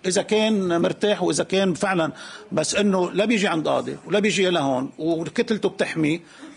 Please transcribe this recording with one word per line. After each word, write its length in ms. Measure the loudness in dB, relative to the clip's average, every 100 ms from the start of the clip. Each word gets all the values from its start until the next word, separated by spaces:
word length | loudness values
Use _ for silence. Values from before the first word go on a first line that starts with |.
| 0
إذا 160 | -2
كان 600 | 2 2 4 2 2 2
مرتاح 420 | 0 0 0 2
وإذا 200 | 0 -2
كان 300 | 0 0 0
فعلًا، 380 | 0 0 0 0 -4 -18 -18 -6
بس 240 | -4 -2 0
إنه 360 | 2 2 0
لا 140 | 0 0
بيجي 220 | 2 2
عند 200 | 0 0
قاضي 300 | -2 -2 -10 -2
ولا 140 | 0
بيجي 300 | 2 2 2
لهون 420 | 2 0 0 -4 -4
وكتلته 720 | -2 -2 -2 -4 -2 0 -2
بتحمي. 520 | -2 -4 0 0 -2 -6 -20 -20